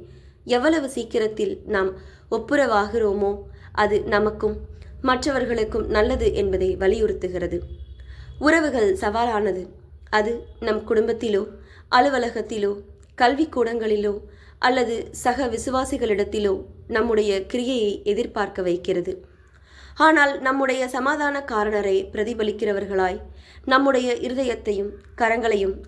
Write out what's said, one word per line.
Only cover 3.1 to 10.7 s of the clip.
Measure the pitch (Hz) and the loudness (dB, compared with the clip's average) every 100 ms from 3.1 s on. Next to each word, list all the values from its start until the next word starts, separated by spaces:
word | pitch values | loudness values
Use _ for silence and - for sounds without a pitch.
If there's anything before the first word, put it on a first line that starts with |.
| 202 196 208 - - - | 2 0 -2 -10 -20 -8
அது | - 208 208 | 0 2 2
நமக்கும் | 226 208 214 214 214 214 - - - - | 2 2 0 0 -4 -4 -10 -16 -18 -4
மற்றவர்களுக்கும் | 262 254 294 262 240 233 214 226 - | 0 0 0 -2 0 -2 -2 -2 0
நல்லது | 214 240 254 214 | 2 2 2 2
என்பதை | - 202 185 185 185 | 2 0 2 0 2
வலியுறுத்துகிறது. | 190 226 208 185 180 180 175 175 - - - - - - - - | 0 2 0 -2 -4 -4 -4 -6 -8 -14 -16 -18 -18 -18 -16 0
உறவுகள் | 294 330 302 247 202 | 4 4 4 2 2
சவாலானது. | 185 214 226 240 214 208 185 180 - - - - | 2 0 0 0 2 0 -2 -8 -16 -20 -20 -2
அது | 214 214 233 - - | 0 0 -4 -8 -6
நம் | 226 | -2